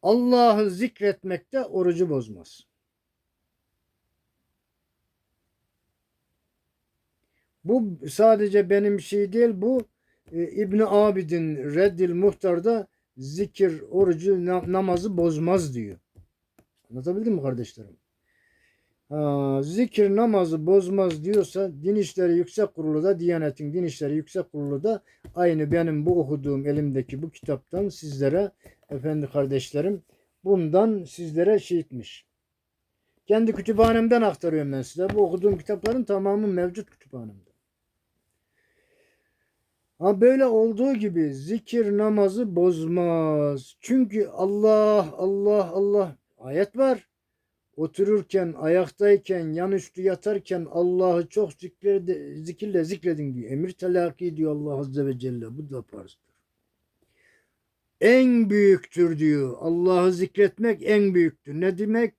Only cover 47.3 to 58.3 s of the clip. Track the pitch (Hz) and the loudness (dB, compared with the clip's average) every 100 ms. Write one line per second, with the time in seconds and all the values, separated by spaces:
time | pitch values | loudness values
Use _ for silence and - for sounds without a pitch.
47.3 | _ _ _ _ - 156 - 196 208 - | _ _ _ _ -8 -8 -2 0 2 0
48.3 | 190 175 156 156 175 180 - 202 202 - | -2 -2 -4 0 2 0 0 4 4 2
49.3 | 185 160 156 185 196 - - 190 180 208 | -4 -4 -4 -2 -4 -4 -4 -2 -2 -4
50.3 | 208 - 180 165 170 180 180 185 170 170 | -6 -4 -6 -4 -2 0 2 2 2 0
51.3 | - 196 - 180 _ 202 196 175 170 143 | -2 -4 -6 -20 _ -2 -2 -2 -6 -6
52.3 | 147 156 165 214 190 160 185 170 156 147 | -14 -12 -10 -4 -2 -2 -4 -4 -4 -4
53.3 | 127 113 135 180 180 180 180 175 - 180 | -8 -8 -6 -6 -6 -2 0 -2 -4 -8
54.3 | 156 156 147 147 139 139 135 139 127 127 | -4 -4 -2 -4 -6 -6 -4 -4 -4 -6
55.3 | 123 113 127 147 135 - 107 95 _ _ | -8 -10 -14 -12 -14 -14 -18 -20 _ _
56.3 | _ _ _ _ _ _ _ _ _ _ | _ _ _ _ _ _ _ _ _ _
57.3 | _ _ _ _ _ _ _ 202 254 262 | _ _ _ _ _ _ _ 4 6 6